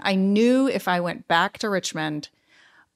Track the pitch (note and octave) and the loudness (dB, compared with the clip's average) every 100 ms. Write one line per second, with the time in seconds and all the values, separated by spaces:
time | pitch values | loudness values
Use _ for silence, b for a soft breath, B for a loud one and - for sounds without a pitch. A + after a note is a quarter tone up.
0 | G3+ F#3+ G3 G#3 A#3+ C4 C4+ G3 F#3 F3 | -2 0 2 4 4 4 2 -2 -2 -2
1 | F3 - - E3 G3 - A3 F#3+ - E3 | -2 -8 0 0 0 -4 -4 -4 -4 -6
2 | D#3 D3+ - b b b b b b | -6 -6 -10 b b b b b b